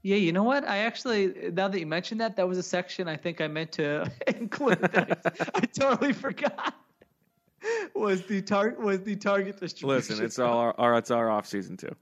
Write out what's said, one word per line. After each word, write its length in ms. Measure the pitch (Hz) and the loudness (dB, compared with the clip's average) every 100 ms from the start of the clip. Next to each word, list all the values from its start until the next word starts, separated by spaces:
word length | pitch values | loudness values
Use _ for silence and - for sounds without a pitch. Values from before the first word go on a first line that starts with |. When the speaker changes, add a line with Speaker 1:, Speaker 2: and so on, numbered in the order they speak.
Speaker 1:
Yeah, 140 | 196 202 | 2 2
you 160 | 170 | 4
know 100 | 175 | 4
what? 260 | 220 277 - | 2 2 0
I 100 | 202 | -2
actually, 720 | 226 226 262 214 190 185 175 | -2 -4 -2 2 2 0 -4
now 160 | 170 196 | 0 0
that 100 | 190 | 0
you 80 | 160 | -2
mentioned 340 | 165 175 220 | -4 -4 -4
that, 160 | 226 196 | -2 0
that 120 | 180 | 0
was 100 | 185 | 0
a 40 | |
section 440 | 180 180 180 - 175 | -2 -4 -4 -6 -6
I 100 | 151 | -4
think 240 | 175 160 | -6 -4
I 60 | 156 | -4
meant 240 | 156 160 | -4 -6
to 380 | - 147 151 170 - | -2 -2 0 -4 -2
<laughs> 80 | - | -4
include. 540 | 214 233 - 277 180 | -2 -6 0 2 4
That 400 | 185 196 - 175 165 - 170 | 4 2 2 -2 -2 -2 -2
I, 40 | - | 0
I 0 | 226 | -2
totally 460 | - 269 240 233 | 2 2 4 2
forgot. 640 | - 269 - 285 - - - _ _ _ _ _ _ _ _ 427 453 381 | 0 -4 -2 -2 -2 -6 -8 _ _ _ _ _ _ _ _ -4 -2 -4
Was 280 | - 208 190 | -2 0 0
the 180 | - 196 | 0 -4
tar-, 320 | 196 202 214 - | 2 2 2 0
was 260 | 208 190 | 0 0
the 120 | 202 | -2
target 460 | 202 208 202 190 202 | -2 2 2 0 -6
distribution. 280 | 175 - 135 131 123 107 | -10 -4 0 0 0 -2
Speaker 2:
Listen, 80 | |
it's 140 | 113 117 | -2 0
all 180 | 123 117 | 2 4
our, 160 | 117 - | 2 4
our, 200 | 120 117 | 4 4
it's 140 | - | 4
our 180 | 120 113 | 2 2
off 160 | 107 - | 0 -2
season 300 | 101 92 92 | -6 -6 -10
too. 180 | - - | -10 -12